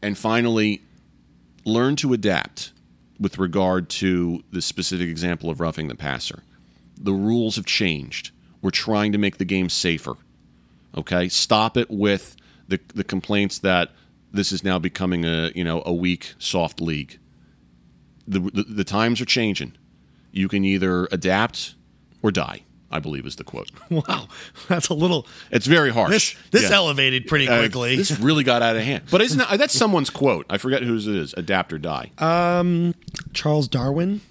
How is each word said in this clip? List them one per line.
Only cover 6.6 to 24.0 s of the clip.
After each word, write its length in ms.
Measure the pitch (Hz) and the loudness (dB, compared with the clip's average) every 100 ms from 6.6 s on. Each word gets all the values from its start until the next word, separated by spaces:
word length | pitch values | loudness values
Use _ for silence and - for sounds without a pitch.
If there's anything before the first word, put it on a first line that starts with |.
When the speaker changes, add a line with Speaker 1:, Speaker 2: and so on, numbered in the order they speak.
| _ _ _ - | _ _ _ -8
Speaker 1:
The 140 | 98 | -2
rules 420 | 98 104 117 113 110 | 0 2 0 0 -2
have 100 | 95 | -4
changed. 680 | - 98 78 65 - - _ _ _ | -2 0 -2 -6 -12 -14 _ _ _
We're 100 | 95 | -2
trying 400 | - - 107 104 | -2 0 0 2
to 40 | 104 | 2
make 200 | 101 - | 0 -2
the 80 | 92 | -2
game 240 | 95 90 | 0 0
safer. 460 | - 92 80 - 60 _ _ _ _ _ _ _ - | 0 0 -2 -4 -12 _ _ _ _ _ _ _ -10
Okay? 320 | 78 90 90 | -2 0 0
Stop 480 | - - 107 110 - | 0 2 2 2 0
it 120 | 120 | -2
with 460 | 107 104 98 - - _ - - | 0 2 2 -2 -20 _ -20 -6
the, 120 | 95 _ | -6 _
the 100 | - 98 | -8 -4
complaints 540 | 95 - 104 101 - | -4 -2 0 0 0
that 320 | 98 90 85 - _ _ _ | 2 2 0 -6 _ _ _
this 200 | 101 98 | -2 -2
is 120 | 92 | -2
now 140 | 98 92 | 0 0
becoming 480 | 85 - 92 87 85 | -2 -2 -2 0 0
a, 260 | 82 82 85 | 0 -2 -2
you 80 | |
know, 180 | 85 82 - | -2 -2 -2
a 80 | |
weak, 400 | 87 90 87 - - | 0 0 -2 -4 -10
soft 400 | - 95 82 - | -4 0 -2 -2
league. 380 | 85 76 69 - _ _ - _ _ _ - _ _ _ - | -4 -4 -6 -14 _ _ -20 _ _ _ -20 _ _ _ -4
The, 120 | 95 | -2
the, 240 | 90 92 | -2 -4
the 200 | 104 107 | -4 -4
times 360 | 92 101 113 117 | -4 0 0 0
are 40 | 123 | 0
changing. 480 | - 113 95 64 - _ _ _ _ _ | 0 0 -2 -6 -12 _ _ _ _ _
You 160 | 95 95 | -2 0
can 160 | 101 | 2
either 440 | 98 95 95 90 90 | 2 2 2 2 0
adapt 600 | 92 90 95 113 - - - _ _ _ _ | -2 0 2 0 -2 -10 -12 _ _ _ _
or 80 | 107 | -2
die, 320 | 98 - - _ - _ | 0 -4 -8 _ -20 _
I 80 | - | -8
believe 260 | 76 71 64 | -6 -8 -10
is 120 | - | -14
the 60 | |
quote. 280 | - 60 - - | -14 -12 -14 -18
Speaker 2:
<laughs> 100 | - | -4
Wow. 380 | 165 | -4